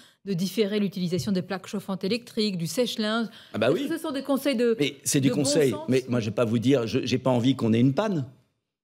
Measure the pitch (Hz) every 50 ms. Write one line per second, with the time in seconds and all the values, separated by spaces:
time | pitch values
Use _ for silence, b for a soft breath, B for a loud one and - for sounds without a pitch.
0 | B B B B B 196 196 160 196 180 - 240 208 190 214 208 202 180 - 185
1 | 180 160 185 175 - 214 190 180 185 - 196 185 - - 220 190 - - 190 180
2 | 196 190 240 240 - - - 226 214 214 185 165 170 160 - 254 247 - - -
3 | 214 214 220 233 220 - B B B B B 214 113 131 180 254 285 247 330 -
4 | - 311 262 277 269 277 277 262 - 285 262 220 240 233 220 - 147 117 - -
5 | - - - 139 131 139 - 147 135 - - 165 143 127 101 - - 117 131 127
6 | 127 113 120 123 101 110 104 127 120 107 120 117 104 131 139 127 113 107 - 131
7 | - 123 131 - - 131 127 117 117 135 131 - 117 110 113 117 127 139 135 202
8 | 214 220 180 147 123 - - _ _ _ _ _ _ _ _ _